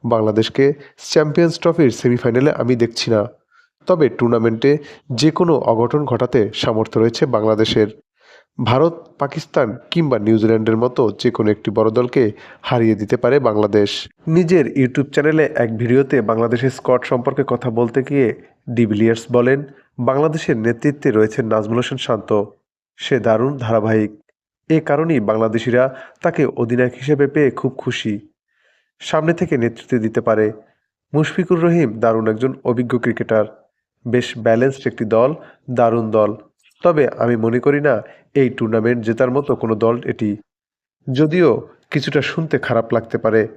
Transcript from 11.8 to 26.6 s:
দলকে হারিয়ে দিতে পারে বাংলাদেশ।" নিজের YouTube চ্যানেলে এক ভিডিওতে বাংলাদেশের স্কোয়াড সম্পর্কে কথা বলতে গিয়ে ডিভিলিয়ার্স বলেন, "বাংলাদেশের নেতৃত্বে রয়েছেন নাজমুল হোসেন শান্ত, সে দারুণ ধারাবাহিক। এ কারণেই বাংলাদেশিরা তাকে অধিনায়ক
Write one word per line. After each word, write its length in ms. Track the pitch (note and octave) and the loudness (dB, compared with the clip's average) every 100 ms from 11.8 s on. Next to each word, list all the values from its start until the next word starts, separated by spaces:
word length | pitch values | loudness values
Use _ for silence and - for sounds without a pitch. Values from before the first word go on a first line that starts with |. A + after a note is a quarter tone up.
| A2 | 0
দলকে 420 | A2+ B2 D3 A2+ G2+ - - | 2 0 0 0 -2 -20 -18
হারিয়ে 320 | - B2+ A2+ | -4 0 2
দিতে 220 | A2 G#2 B2 | 0 0 -2
পারে 240 | B2 C#3+ | 2 2
বাংলাদেশ।" 680 | B2 G#2+ G#2+ G#2 G2+ - - _ - | 2 0 2 2 0 -2 -12 _ -2
নিজের 400 | D#3+ E3+ F3+ A#2+ | 0 4 2 2
YouTube 440 | - B2+ C3 C3+ | 0 -2 0 -2
চ্যানেলে 420 | - D3 D#3 D3 | 0 0 2 0
এক 220 | - A#2+ A2 | 0 -2 -2
ভিডিওতে 440 | A#2 B2+ C#3 C#3 | 0 2 2 0
বাংলাদেশের 500 | G#2+ A2 A#2 A#2 C3 | 0 0 0 0 -2
স্কোয়াড 320 | B2+ - B2+ | -4 0 0
সম্পর্কে 420 | - C3 B2+ C3 C3+ | 0 -2 -2 -2 -2
কথা 240 | A#2+ B2+ | -2 -4
বলতে 320 | A2+ A#2+ A2+ | -2 0 -2
গিয়ে 400 | B2+ C#3+ B2 - - _ - | -2 0 0 -2 -12 _ -8
ডিভিলিয়ার্স 560 | A#2 A2+ G#2 A2+ A2+ - | -2 0 2 2 0 0
বলেন, 320 | B2 A#2+ C#3 D3 - _ - | 0 2 0 -2 -18 _ -6
"বাংলাদেশের 580 | A#2+ C3+ D#3 D#3 - B2+ | -2 0 0 -2 -2 -2
নেতৃত্বে 540 | A2 A#2 D3 C#3+ C#3+ | 0 0 -2 -2 0
রয়েছেন 360 | A2 G#2+ - A2 | 2 0 0 -2
নাজমুল 300 | A2 G#2+ A#2 | -2 -2 -4
হোসেন 220 | B2 C3+ | -4 -8
শান্ত, 460 | - A2+ - G#2+ G#2 _ _ _ _ _ | -4 -4 -2 -2 -2 _ _ _ _ _
সে 240 | - C3 | -4 -2
দারুণ 360 | A2 A2 C3 C#3+ | 2 0 0 -4
ধারাবাহিক। 540 | A2+ A2+ G#2 A2 G#2 - _ _ _ _ _ | -2 0 2 0 0 -6 _ _ _ _ _
এ 120 | D#3+ | -2
কারণেই 400 | D#3 C#3+ E3 D3+ | 0 -2 0 0
বাংলাদেশিরা 760 | G#2 A2 A2 A2+ B2+ A#2+ C3 C3 - _ | 0 0 0 0 0 2 0 -2 -20 _
তাকে 240 | C3+ B2+ C#3 | -6 0 -2
অধিনায়ক 460 | - | 0